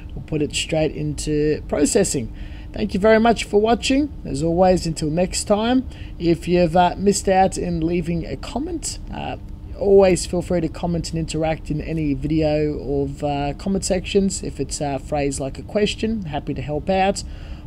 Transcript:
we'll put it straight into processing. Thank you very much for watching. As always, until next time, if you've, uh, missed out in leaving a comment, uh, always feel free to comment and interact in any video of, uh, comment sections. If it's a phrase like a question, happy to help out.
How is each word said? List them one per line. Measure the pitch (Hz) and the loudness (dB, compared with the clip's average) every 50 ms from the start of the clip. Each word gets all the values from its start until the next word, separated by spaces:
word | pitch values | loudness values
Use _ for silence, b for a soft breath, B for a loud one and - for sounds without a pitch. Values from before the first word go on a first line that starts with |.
| B B - | B B -12
we'll | - - | -12 -8
put | - 160 151 | -4 -2 -2
it | 151 - - | -2 -2 -2
straight | - - - 165 156 156 143 - | -4 -4 -2 0 0 0 0 -2
into | - 151 151 143 - - 156 151 151 147 156 147 - - - | -2 -4 -4 -4 -4 -4 -2 0 2 2 2 0 -2 -2 -4
processing. | 214 - 302 - - 214 185 - - 139 113 110 B B B B B B B B | 0 2 2 4 4 4 2 2 0 -2 -4 -4 B B B B B B B B
Thank | - - 214 196 - | -6 -4 -4 -2 0
you | 190 | 4
very | 190 220 220 220 | 6 8 8 8
much | 226 233 220 - - | 8 6 4 2 0
for | - - 208 | 2 2 2
watching. | 214 226 240 233 - - 262 277 302 285 - - - | 4 4 2 2 2 0 2 2 2 0 -4 -8 -8
As | 160 139 135 156 | -6 -4 -2 0
always, | 165 165 175 190 185 185 165 - | 0 4 4 6 6 6 4 2
until | 165 156 - 160 147 | -2 -4 -2 -2 -2
next | 151 175 185 180 - - - | 0 0 0 0 -2 -4 0
time, | - 208 202 220 233 254 262 247 B B B B B B B | 0 2 2 4 2 2 2 2 B B B B B B B
if | 175 165 170 - - 170 | 2 2 2 2 2 2
you've, | 175 175 180 165 156 180 | 4 4 4 6 6 4
uh, | 180 175 - - | 4 4 4 2
missed | 185 202 196 - - 202 | 2 2 2 2 2 2
out | 190 190 190 185 - - | 4 6 4 4 2 -2
in | 165 180 175 165 | -4 -2 -2 0
leaving | 156 165 175 180 156 160 170 165 - | 0 0 0 0 0 0 -2 -2 -4
a | - 139 - | -6 -8 -10
comment, | - - - 240 302 359 349 311 - - - - - - - | -10 -8 -6 -6 -6 -4 -6 -6 -6 -8 -8 -8 -10 -10 -10
uh, | 143 143 147 127 - - - - - - - - - | -8 -8 -8 -8 -10 -12 -14 -14 -14 -12 -12 -8 -2
always | - 202 196 196 196 185 180 165 - | 2 6 8 8 8 8 6 2 0
feel | - - 175 | -2 -4 -4
free | 170 - 185 175 | -2 0 -2 0
to | 160 151 | 0 -2
comment | - - - 170 170 165 156 - | -4 -4 -4 -2 -2 -2 -2 -4
and | - 160 | -4 -4
interact | 160 151 - 156 160 160 160 - - - | -4 -4 -2 -2 0 0 -2 -2 -4 -4
in | 151 151 | -4 -4
any | - - 160 165 156 147 139 | -4 -4 -4 -2 0 0 -2
video | 131 139 147 160 156 156 151 151 151 151 151 147 - 85 127 143 139 | -2 0 0 2 2 2 2 2 2 0 0 -2 -4 -4 -2 -2 -2
of, | 143 139 139 - 151 | -2 -2 -4 -4 -4
uh, | 143 143 143 143 143 - - | -2 -2 -2 -2 -4 -4 -4
comment | - 196 196 185 - | -4 -2 -2 -2 0
sections. | - 185 185 - - - 202 190 196 - - | 0 -2 -2 -2 0 0 2 2 2 -2 -2
If | - 143 - - | -6 -8 -6 -6
it's | 139 - - - | -6 -6 -4 -4
a | 151 143 139 131 | -4 -2 -4 -4
phrase | - - 156 143 143 143 135 - | -4 -4 -2 0 0 -2 -2 -4
like | 139 135 - - | -6 -6 -6 -10
a | - | -10
question, | - - 208 208 196 - - 226 220 226 220 185 | -4 0 0 0 0 0 -2 -2 -2 -2 -4 -4
happy | 151 147 143 - - 139 | -6 -6 -6 -6 -6 -6
to | 139 | -6
help | 123 135 151 147 139 - | -4 -4 -4 -4 0 0
out. | 190 190 190 196 196 - - B B B B B B B B | 2 2 2 2 0 -2 -4 B B B B B B B B